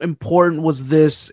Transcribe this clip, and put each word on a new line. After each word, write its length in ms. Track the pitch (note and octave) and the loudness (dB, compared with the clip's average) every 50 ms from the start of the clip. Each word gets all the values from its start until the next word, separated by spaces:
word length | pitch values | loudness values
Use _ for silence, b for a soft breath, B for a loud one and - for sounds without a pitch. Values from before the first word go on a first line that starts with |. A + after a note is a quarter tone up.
important 580 | D#3+ F3 D3 - - - E3+ F3 F3 F3 E3 D3+ | -8 -8 -8 -8 -4 0 2 2 2 2 0 -2
was 240 | D#3+ D#3+ D3 C3 C3 | -2 -2 -2 -4 -2
this 460 | C3 D#3 D#3 D#3 D3+ - - - - | 0 2 4 4 4 2 -2 -6 -8